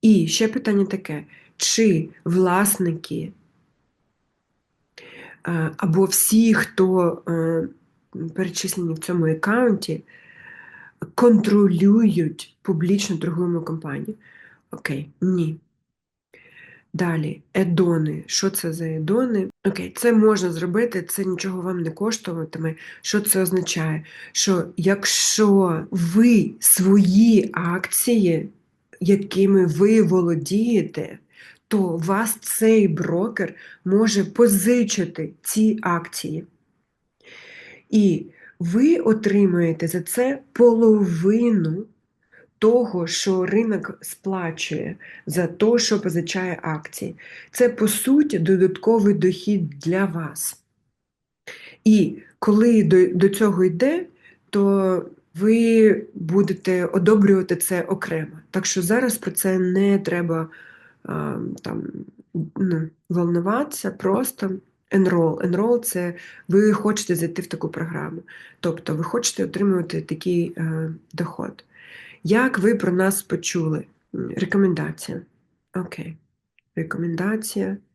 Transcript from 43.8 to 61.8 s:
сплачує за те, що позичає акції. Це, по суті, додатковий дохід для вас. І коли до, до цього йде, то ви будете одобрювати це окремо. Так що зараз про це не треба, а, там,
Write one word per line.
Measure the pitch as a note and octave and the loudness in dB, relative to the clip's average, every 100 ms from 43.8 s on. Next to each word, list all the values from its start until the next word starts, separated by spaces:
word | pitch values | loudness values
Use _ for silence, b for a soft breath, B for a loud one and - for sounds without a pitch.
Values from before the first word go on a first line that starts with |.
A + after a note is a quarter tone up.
| - E3+ | -6 -14
сплачує | - - G3 F#3+ E3+ D#3+ - D#3 - F#3+ B B - | -16 -12 -8 -6 -6 -8 -8 -8 -8 -12 B B -6
за | D#3 E3+ | -4 -4
те, | F3 G#3+ A#3+ | 0 2 2
що | A3+ G#3+ | 2 -2
позичає | F#3 E3 E3 F#3+ F#3 E3+ | -2 -4 -4 -6 -6 -6
акції. | - D#3 D#3 - - - B B B | -6 -8 -10 -14 -14 -14 B B B
Це, | - B3 | 0 0
по | A#3+ G#3+ | 2 -2
суті, | - - C#4+ D4 F#3+ | 0 2 2 2 0
додатковий | E3 F#3+ F#3 F#3 - A3+ G3+ | 2 4 2 2 2 4 4
дохід | G3 F3+ F3+ - G#3 D#3+ | 2 0 0 -2 -2 -4
для | C#3+ D#3+ F#3 G3 | -6 -4 -2 -2
вас. | E3 D#3 B2+ - - _ _ _ _ _ _ _ _ - B B B | -4 -10 -8 -10 -10 _ _ _ _ _ _ _ _ -20 B B B
І | A3 G#3+ E3 B B B | 4 4 4 B B B
коли | - G#3 A#3 A3+ | 0 4 6 4
до, | E3 F#3 F#3 | 4 4 4
до | F3+ G3 | 4 2
цього | G3 G#3+ F3 | 2 0 2
йде, | F#3 E3+ C4 E4+ F4+ b b b _ | 0 0 0 0 -6 b b b _
то | G3+ G3+ G3 F#3+ F#3 - - _ E3 | 0 2 2 0 -2 -6 -20 _ -2
ви | G#3 A3+ A#3 A3+ A3 - - | 2 4 4 6 6 4 -2
будете | - E3 F#3+ G3 F#3+ - F3+ F3 | -12 -2 0 0 -2 -2 -2 0
одобрювати | F#3+ F3+ G#3+ G3 F#3+ F#3 E3+ | 2 4 4 6 4 2 -4
це | - F3+ | -2 -4
окремо. | E3 F#3+ - D#3+ D#3 - _ | -4 -6 -6 -8 -8 -14 _
Так | F#3+ F#3+ | -6 -4
що | - | -4
зараз | F3 A3+ B3+ G#3+ | 0 0 0 -4
про | - | -6
це | - F#3+ F#3 | -4 -2 0
не | F#3 F#3 G3+ G3 | 0 2 2 2
треба, | G3 F3 E3+ E3 D#3+ B B B B B | 0 -4 -2 -4 -6 B B B B B
а, | - D#2 D2+ A#1 A1+ - | -10 -8 -6 -8 -8 -10
там, | - A1 | -10 -10